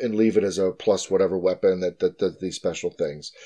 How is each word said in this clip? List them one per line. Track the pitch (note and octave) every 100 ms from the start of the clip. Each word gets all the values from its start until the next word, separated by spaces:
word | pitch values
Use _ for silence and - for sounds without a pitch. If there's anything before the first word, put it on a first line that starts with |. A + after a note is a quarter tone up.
and | B2
leave | G#2+ A2+ G2+
it |
as | G2 F2+
a | F#2+
plus | F2 - F#2+ -
whatever | F#2+ F#2+ F#2
weapon | F2+ F2+ G2 F#2
that, | F2+ -
that | F2+ -
does | F#2 -
these | F#2 -
special | F#2 E2 F2
things. | - D#2+ D2 - -